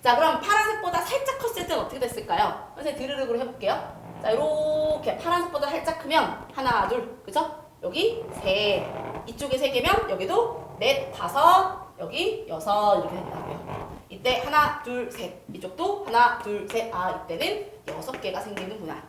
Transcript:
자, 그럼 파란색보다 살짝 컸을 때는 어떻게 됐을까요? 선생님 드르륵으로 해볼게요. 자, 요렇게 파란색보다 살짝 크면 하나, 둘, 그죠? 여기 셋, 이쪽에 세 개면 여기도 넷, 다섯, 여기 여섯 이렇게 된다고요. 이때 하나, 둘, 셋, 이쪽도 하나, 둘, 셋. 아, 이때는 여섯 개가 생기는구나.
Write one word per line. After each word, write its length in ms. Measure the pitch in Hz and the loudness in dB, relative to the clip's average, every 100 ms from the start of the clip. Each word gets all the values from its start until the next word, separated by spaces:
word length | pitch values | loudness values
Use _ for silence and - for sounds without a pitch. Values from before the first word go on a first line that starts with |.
자, 140 | 254 247 | 6 6
그럼 240 | 320 320 | 6 4
파란색보다 600 | 381 427 427 427 359 349 | 4 4 4 0 0 -2
살짝 380 | 349 539 539 523 | 0 -2 -2 -2
컸을 280 | 466 381 339 | -4 -4 -2
때는 120 | 311 | -2
어떻게 160 | - 262 | -2 -4
됐을까요? 720 | 240 226 - 175 208 - - - | -4 -4 -2 2 2 0 -10 -6
선생님 260 | 294 262 | -6 -4
드르륵으로 380 | 269 277 254 233 | -6 -4 -2 0
해볼게요. 800 | 247 - 202 - - - - - | -2 -2 -2 0 -4 -12 -14 -6
자, 120 | - | 0
요렇게 840 | 226 302 302 311 302 311 302 240 - | 2 2 2 2 2 2 0 0 -2
파란색보다 500 | 339 349 339 285 285 | 0 0 0 -2 -2
살짝 300 | 320 330 320 | -2 -2 -4
크면 480 | 269 311 233 - - | 2 2 2 -4 -10
하나, 340 | - 262 226 190 | -4 0 2 2
둘, 340 | 247 - - | 0 -4 -10
그죠? 400 | - 294 320 - - - | -2 0 0 -4 -16 -8
여기 400 | 180 294 415 453 - - | -6 0 0 0 -8 -6
셋, 440 | 196 196 208 185 - - - - - | 0 2 2 2 -2 -6 -8 -8 -10
이쪽에 300 | 233 285 262 | -8 -2 0
세 120 | 269 | 2
개면 400 | 269 294 403 440 | 2 4 2 2
여기도 680 | 587 - 381 466 - - - | -2 2 2 2 -2 -10 -2
넷, 320 | 208 277 - | 2 2 0
다섯, 800 | - - 269 330 359 381 - - - | -6 -2 6 8 8 6 -2 -12 -12
여기 460 | 180 240 392 - - | -8 -2 -2 -2 -6
여섯 520 | 254 214 208 208 190 | -6 0 4 6 6
이렇게 160 | - 180 | 4 -6
된다고요. 760 | - - - - - - - - - | -8 -8 -8 -8 -8 -8 -10 -14 -16
이때 320 | 190 247 247 | -4 0 0
하나, 380 | 285 302 294 285 | 2 4 4 2
둘, 280 | 240 247 247 | -6 -6 -6
셋, 320 | - 180 - - | -8 -10 -12 -14
이쪽도 520 | 196 185 - 370 403 - | -12 -12 -4 -2 -2 0
하나, 340 | 233 240 - | 4 4 4
둘, 280 | 208 208 196 | -4 -6 -2
셋. 200 | 226 220 | -4 -4
아, 180 | 185 185 | -2 -2
이때는 600 | - - 170 339 415 - - - | -4 -6 -4 -2 -2 -8 -14 -12
여섯 220 | 160 - - | -10 -8 -8
개가 180 | 196 - | -6 -6
생기는구나. 640 | 202 196 185 214 165 135 | -6 -8 -8 -8 -10 -12